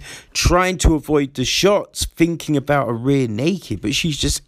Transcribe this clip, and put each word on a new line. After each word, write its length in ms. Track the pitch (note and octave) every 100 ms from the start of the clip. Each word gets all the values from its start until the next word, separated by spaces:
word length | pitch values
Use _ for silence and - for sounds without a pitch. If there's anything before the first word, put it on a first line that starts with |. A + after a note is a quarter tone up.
| - - -
trying 460 | - - F3 F#3 F3
to 160 | -
avoid 400 | D#3 C#3+ D3+ C#3
the 100 | C3+
shots, 600 | B2+ - F#3+ G3+ - -
thinking 520 | - - E3+ E3 - D3
about 320 | C#3 C#3+ A#2
a 40 |
rear 340 | A#2 B2+ C#3 A#2+
naked, 540 | G#2 D3+ G3 - G#2
but 140 | G#2
she's 220 | C#3 E3 C#3+
just 260 | C#3+ -